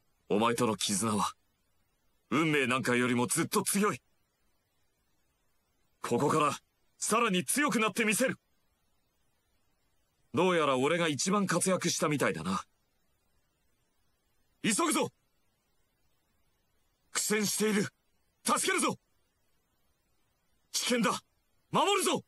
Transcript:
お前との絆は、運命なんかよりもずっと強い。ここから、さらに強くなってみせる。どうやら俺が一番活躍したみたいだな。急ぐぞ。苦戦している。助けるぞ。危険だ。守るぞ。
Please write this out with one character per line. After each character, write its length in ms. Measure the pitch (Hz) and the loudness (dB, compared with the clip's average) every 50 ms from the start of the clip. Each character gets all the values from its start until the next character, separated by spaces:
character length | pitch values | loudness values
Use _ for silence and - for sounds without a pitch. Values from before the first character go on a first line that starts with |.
| _ _ _ _ _ - - | _ _ _ _ _ -2 0
お 60 | 196 | 2
前 160 | 110 117 120 | 2 2 0
と 100 | 233 123 | 0 0
の 120 | 113 110 | -2 -2
絆 400 | 190 - - - 185 - 226 208 | -2 -4 -4 -2 -2 -2 -2 0
は、 160 | 202 - - - _ _ _ _ _ _ _ _ _ _ _ _ _ _ _ _ _ _ - | 0 -2 -2 -4 _ _ _ _ _ _ _ _ _ _ _ _ _ _ _ _ _ _ -4
運 220 | 107 139 165 160 151 | -2 0 0 2 2
命 160 | 147 135 117 | 2 2 2
な 100 | 127 131 | 0 -2
ん 40 | 107 | 0
か 120 | - 123 | 0 0
よ 140 | 120 123 123 | 0 2 2
り 80 | 123 | 2
も 100 | 120 123 | 0 0
ず 180 | - - - 165 | 0 0 -2 -2
っ 20 | |
と 180 | - - 214 185 | -2 -2 -2 -2
強 280 | - - 202 208 208 165 | 0 0 0 0 0 -2
い。 80 | 123 _ _ _ _ _ _ _ _ _ _ _ _ _ _ _ _ _ _ _ _ _ _ _ _ _ _ _ _ _ _ _ _ _ _ _ _ _ _ _ _ - | -4 _ _ _ _ _ _ _ _ _ _ _ _ _ _ _ _ _ _ _ _ _ _ _ _ _ _ _ _ _ _ _ _ _ _ _ _ _ _ _ _ -6
こ 180 | - 120 120 | -2 -2 0
こ 80 | 139 147 | 0 0
か 100 | - 156 | 0 2
ら、 180 | 151 143 131 - _ _ _ _ _ _ _ - | 0 0 -2 -4 _ _ _ _ _ _ _ -8
さ 200 | - - 202 226 | -4 0 2 2
ら 120 | 240 226 | 2 2
に 140 | 190 180 - | 0 -2 -2
強 240 | - - 247 294 294 | -2 -2 0 0 2
く 120 | 196 233 | 2 2
な 80 | 220 220 | 0 0
っ 40 | 196 | 0
て 120 | - 226 | 0 0
み 100 | 208 220 | 0 2
せ 140 | - 254 254 | 0 0 0
る。 100 | - - _ _ _ _ _ _ _ _ _ _ _ _ _ _ _ _ _ _ _ _ _ _ _ _ _ _ _ _ _ _ _ _ _ _ _ _ _ _ - | -2 -4 _ _ _ _ _ _ _ _ _ _ _ _ _ _ _ _ _ _ _ _ _ _ _ _ _ _ _ _ _ _ _ _ _ _ _ _ _ _ -2
ど 180 | 147 175 185 | 0 2 2
う 60 | 180 | 2
や 100 | 165 151 | 2 2
ら 100 | 143 135 | 2 2
俺 220 | 127 127 147 165 175 | 2 2 2 2 0
が 100 | 170 165 | 0 0
一 240 | 147 123 - 185 190 | -2 -2 -2 0 0
番 160 | 208 202 - | 0 0 0
活 200 | - 170 - 190 | 0 0 0 0
躍 220 | 185 170 - 175 | 0 0 0 -2
し 80 | 156 - | -2 0
た 80 | 180 | 0
み 100 | 160 151 | 0 0
た 120 | 131 - 120 | 2 0 0
い 40 | - | 0
だ 120 | 80 80 | -2 -4
な。 180 | 90 95 - - _ _ _ _ _ _ _ _ _ _ _ _ _ _ _ _ _ _ _ _ _ _ _ _ _ _ _ _ _ _ _ _ _ _ _ _ _ _ _ - | -4 -4 -4 -6 _ _ _ _ _ _ _ _ _ _ _ _ _ _ _ _ _ _ _ _ _ _ _ _ _ _ _ _ _ _ _ _ _ _ _ _ _ _ _ -2
急 220 | - - - 339 | 0 0 2 0
ぐ 80 | 320 339 | 0 0
ぞ。 180 | 320 240 - - _ _ _ _ _ _ _ _ _ _ _ _ _ _ _ _ _ _ _ _ _ _ _ _ _ _ _ _ _ _ _ _ _ _ _ _ _ _ _ | 0 -2 -4 -6 _ _ _ _ _ _ _ _ _ _ _ _ _ _ _ _ _ _ _ _ _ _ _ _ _ _ _ _ _ _ _ _ _ _ _ _ _ _ _
苦 100 | - - | -6 -6
戦 240 | - - 208 214 214 | -4 -2 -2 -2 -2
し 120 | - - | -2 -2
て 120 | - 202 214 | 0 0 0
い 40 | 208 | 0
る。 160 | 208 180 - _ _ _ _ _ _ _ _ _ _ - | 0 -2 -2 _ _ _ _ _ _ _ _ _ _ -4
助 160 | - 285 269 | -2 -2 0
け 120 | - - 381 | 0 0 0
る 60 | 359 | 0
ぞ。 200 | 254 285 - - _ _ _ _ _ _ _ _ _ _ _ _ _ _ _ _ _ _ _ _ _ _ _ _ _ _ _ _ _ _ _ _ _ _ | 0 -2 -2 -4 _ _ _ _ _ _ _ _ _ _ _ _ _ _ _ _ _ _ _ _ _ _ _ _ _ _ _ _ _ _ _ _ _ _
危 100 | - - - | -6 -4 -2
険 180 | - 240 240 | 0 0 2
だ。 220 | 233 247 196 - - _ _ _ _ _ _ _ _ - - | 2 0 0 -2 -6 _ _ _ _ _ _ _ _ -4 0
守 200 | 208 302 370 403 | 2 2 2 2
る 120 | 392 330 | 2 2
ぞ。 180 | 359 311 202 - | 0 -2 -2 -4